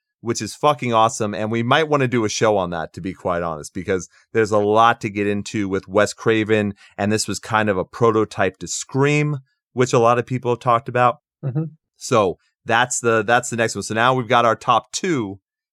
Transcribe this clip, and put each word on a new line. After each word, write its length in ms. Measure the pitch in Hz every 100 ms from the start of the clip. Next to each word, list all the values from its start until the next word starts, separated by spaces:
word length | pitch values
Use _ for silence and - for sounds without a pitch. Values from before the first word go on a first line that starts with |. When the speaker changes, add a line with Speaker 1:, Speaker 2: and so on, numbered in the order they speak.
| _ _
Speaker 1:
which 200 | 113 117
is 140 | 107
fucking 380 | - 151 139 123
awesome, 400 | 110 113 - 104
and 160 | 95 107
we 120 | 117
might 260 | 117 147 156
wanna 200 | 143 127
do 160 | 120
a 40 | 107
show 280 | - 110 101
on 140 | 87
that, 220 | 85 78
to 60 | -
be 120 | 90
quite 280 | 82 92 87
honest, 320 | 85 78 73
because 340 | 95 87 95 - _ _
there's 180 | 113 104
a 60 | 107
lot 420 | 104 107 117 120
to 80 | 113
get 160 | 101 101
into 420 | 101 98 110 98
with 200 | 95 -
Wes 240 | 98 101
Craven, 600 | - 117 110 104 107 104 - - -
and 140 | 101
this 160 | 107 -
was 100 | 95
kind 280 | - 110 107
of 80 | 92
a 80 |
prototype 760 | 82 - 117 110 104 - 95 -
to 100 | 87
Scream, 680 | - - 135 139 147 147 139 - _ _
which 200 | - -
a 60 | 127
lot 200 | 117 120
of 60 | 117
people 260 | 127 120
have 80 | 117
talked 280 | 123 117 123
about. 300 | 120 123 - _ _
Speaker 2:
Mm-hmm. 200 | 139 131 160 - _ _
Speaker 1:
So 420 | - 120 95 - _ _ 113
that's 340 | 113 123 -
the, 220 | 120 113
that's 280 | 104 123 -
the 60 | 117
next 180 | 110
one. 80 | 101
So 120 | -
now 200 | 110 123
we've 140 | 131 110
got 160 | 120 117
our 100 | 110
top 340 | - 113 -
two 480 | - 190 143 101 101 _ _ _